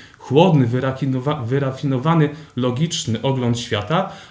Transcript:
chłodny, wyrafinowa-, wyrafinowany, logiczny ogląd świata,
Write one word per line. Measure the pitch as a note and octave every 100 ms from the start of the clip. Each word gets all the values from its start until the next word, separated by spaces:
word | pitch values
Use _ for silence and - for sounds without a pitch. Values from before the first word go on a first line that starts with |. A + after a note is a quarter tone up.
| - -
chłodny, | - C3 F#3 D3+ A#2
wyrafinowa-, | B2+ C3 C3 C#3 C3 C#3 D3
wyrafinowany, | A2+ C3+ C3+ C3+ C#3+ C3 D#3 E3 D3+ - - B2
logiczny | B2 A#2+ E3 - - A2
ogląd | C3+ B2+ A#2+ A#2
świata, | - G#2 F#2+ E3+ F#3 - -